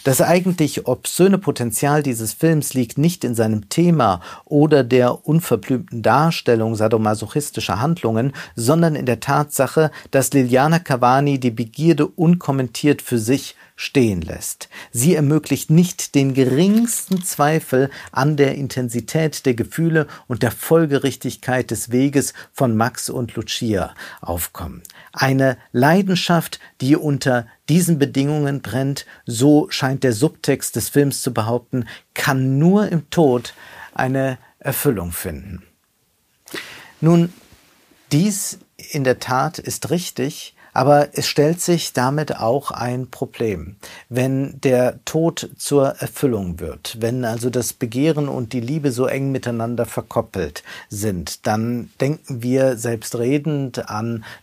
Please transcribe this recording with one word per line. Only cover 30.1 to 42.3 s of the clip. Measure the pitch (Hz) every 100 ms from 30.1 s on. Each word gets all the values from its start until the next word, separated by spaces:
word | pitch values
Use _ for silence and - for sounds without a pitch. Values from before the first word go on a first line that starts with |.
Subtext | 107 156 - - 131 - 117
des | -
Films | 147 143 127
zu | -
behaupten, | 117 110 120 - 127 120 - _
kann | - - 135 131 135
nur | 170 202 208
im | 170 -
Tod | - 147 123 - - - - -
eine | - 131 135 135 127 _ _
Erfüllung | 143 - 147 104 87
finden.“ | 82 90 73 82 87 - _ _ _ _ _ _ _ - - - - - -
Nun, | 156 170 170 - _ _ _ _ _ _ -
dies | 143 208 202 - - _ _
in | - 151 131
der | 123
Tat | - 127 147 147
ist | 135 - -
richtig, | 175 175 - 135 - - _ -
aber | - 135 147 143
es | - -
stellt | - 147 170
sich | - 170 -
damit | - 127 147 151